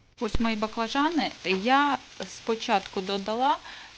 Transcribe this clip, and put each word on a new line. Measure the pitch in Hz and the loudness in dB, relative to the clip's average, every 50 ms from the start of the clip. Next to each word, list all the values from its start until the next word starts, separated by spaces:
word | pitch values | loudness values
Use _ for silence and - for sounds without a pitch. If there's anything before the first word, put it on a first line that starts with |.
| _ _ _ - | _ _ _ -6
Ось | 240 214 - - | -6 0 2 2
мої | 226 226 220 | 2 2 2
баклажани. | 208 220 214 - 233 226 220 - 277 285 330 349 294 196 - - - - | 0 -2 -4 -2 -4 -4 -2 0 0 0 2 2 0 0 -2 -4 -6 -2
Я | 175 190 190 202 247 269 277 285 262 254 - - - - - 185 | -2 0 0 2 4 4 4 4 4 0 -2 -6 -14 -12 -12 -12
спочатку | - - - - - 226 226 - 247 220 190 - - - 202 | -12 -12 -12 -4 -2 -2 -2 0 2 2 2 0 0 -6 -4
додала, | 185 196 202 202 196 214 220 240 262 285 320 330 - - - - - - - | -2 -2 -4 -2 -2 -2 -2 2 2 2 2 0 -2 -16 -16 -16 -18 -18 -20